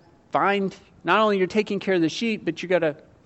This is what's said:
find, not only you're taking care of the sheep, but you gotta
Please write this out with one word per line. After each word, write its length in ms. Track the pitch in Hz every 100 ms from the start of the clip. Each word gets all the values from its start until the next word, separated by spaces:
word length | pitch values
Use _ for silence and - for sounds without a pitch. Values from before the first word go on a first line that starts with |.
| - _ _
find, 440 | 143 175 202 190 - - -
not 160 | 170 190
only 180 | 220 196
you're 100 | 180
taking 320 | 220 202 202
care 140 | -
of 80 | 185
the 80 | 160
sheep, 340 | - 233 208
but 200 | - 160
you 40 | 175
gotta 280 | 180 160 139 - _